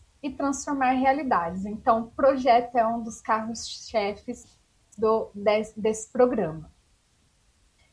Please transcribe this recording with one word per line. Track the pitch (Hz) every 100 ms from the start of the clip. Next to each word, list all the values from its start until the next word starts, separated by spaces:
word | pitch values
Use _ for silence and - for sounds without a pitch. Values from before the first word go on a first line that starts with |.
| _ _
e | 294
transformar | - 277 285 - 277 254
realidades. | 262 269 277 269 190 170 185 202
Então, | 214 262 226
o | 226
projeto | - 269 269 254 233 240 247
é | 220
um | 233
dos | 226 -
carros-chefes | - 220 226 226 - - - 233 202 202 - 240 - _ _ _ _ -
do, | 220 220 - 202
des-, | 202 214 214 -
desse | 214 214 -
programa. | 233 247 247 170 160 156 _ _ _ _ _ _ _ _ _ _ _ _